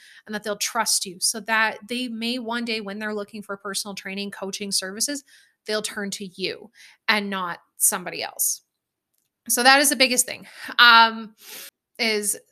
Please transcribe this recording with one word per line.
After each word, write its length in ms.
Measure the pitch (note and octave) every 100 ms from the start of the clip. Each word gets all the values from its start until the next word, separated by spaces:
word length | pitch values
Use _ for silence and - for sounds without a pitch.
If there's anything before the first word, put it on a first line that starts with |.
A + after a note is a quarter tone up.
| - - -
and 80 |
that 80 | G#3+
they'll 140 | G#3 G#3
trust 480 | - A#3 G#3+ -
you 140 | G3+ F3+
so 200 | - A3+
that 380 | A3+ A3 A3 - G3+
they 200 | A#3+ B3+
may 300 | A3+ A#3 B3+
one 260 | A3 A#3
day 160 | A#3 A3
when 180 | G3 G3+
they're 160 | G#3+
looking 280 | G#3+ G3+ G#3+
for 140 | G#3 G3
personal 380 | G#3 F#3+ G#3
training, 360 | F#3+ G3 G3 G3+
coaching 420 | G3 G3 G3 G3+
services, 500 | G3 F#3+ G3+ A3+ C#4+ - - _ _ -
they'll 160 | G#3+
turn 280 | G#3+ - G3+
to 160 | - G3 -
you 300 | F3+ - - - - - -
and 200 | G#3+ G3+
not 300 | G3 F3+ E3+ _ -
somebody 460 | - G3 F3 D#3+
else. 380 | G2+ - - - _ _ _ _ _ _ _ _ -
So 140 | -
that 180 | B3 C#4
is 80 | C#4+
the 80 | C#4+
biggest 300 | B3+ B3 -
thing, 200 | - - - - -
um, 560 | A#3+ A3+ A3+ A3 A3 - - - - - _ -
is 380 | A3+ G#3+ G#3 - -